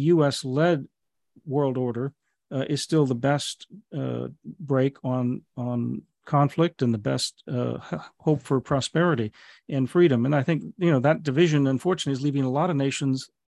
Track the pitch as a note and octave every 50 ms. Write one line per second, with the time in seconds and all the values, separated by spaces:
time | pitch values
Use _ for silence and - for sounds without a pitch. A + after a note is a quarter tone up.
0 | C#3 E3 F3 D#3+ D3 C#3 B2+ - - C3 B2+ D3 D#3+ F3 E3+ C#3 C3 - _ _
1 | _ _ _ _ _ _ _ - - D3+ C3 D3 C#3+ C3+ B2 B2+ B2+ B2 A2+ A#2
2 | C3 C#3+ - _ _ _ _ _ _ - C#3+ C3 C3+ - D3 C3 - - E3 D#3
3 | C#3+ B2+ B2+ A#2 B2+ C#3 C#3+ C3+ - - - _ - _ - G3+ _ - - C#3
4 | C3+ B2+ A#2+ A#2+ B2+ B2+ C#3 _ - - - - D#3 C#3 C#3 C3 C3 C#3 C3+ -
5 | - B2+ B2+ B2+ B2 B2 B2+ - _ _ - B2+ A#2+ B2 A#2+ A#2+ A#2+ A#2+ - -
6 | - _ _ _ _ - D#3 C#3+ C#3+ C#3+ - E3 E3 E3+ - - C3 A#2+ A2+ G#2
7 | G#2+ C3+ C3+ B2+ - - _ _ - - C3 B2 B2 A#2+ A#2+ - - - F3 D#3+
8 | - - _ _ - D#3+ D3+ C3+ - - C#3 B2+ - - D3 C3 - - - D#3
9 | F3 F3 D3+ A#2 A2 G#2+ _ - - - - _ _ - D3+ C3+ C3 A#2+ - F3
10 | F3 D#3+ C3 A#2 A#2+ C#3 D3+ C#3 B2+ E3+ E3 D3+ - - - - F3 E3+ D3 B2+
11 | A#2+ D3 D#3+ - D#3 C#3+ B2+ D3+ F3+ D#3+ D3+ C#3+ C#3 C3+ C3+ B2 - F3+ F#3 -
12 | - C#3+ C3+ B2+ C#3+ D3 C#3 C#3 C3+ B2+ C3 D3 F3 F3+ E3 C#3 C#3 C#3 C3 -
13 | D3 C3+ C3 C3 - - _ _ _ _